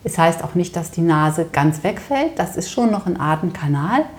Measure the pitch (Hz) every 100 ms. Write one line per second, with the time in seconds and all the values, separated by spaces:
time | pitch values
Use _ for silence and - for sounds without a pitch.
0 | 160 - 165 165 151 180 175 175 165 -
1 | 170 156 156 156 170 - 151 156 185 208
2 | - 277 311 - 190 185 180 - 233 202
3 | 185 170 151 156 180 - 147 143 160 254
4 | 311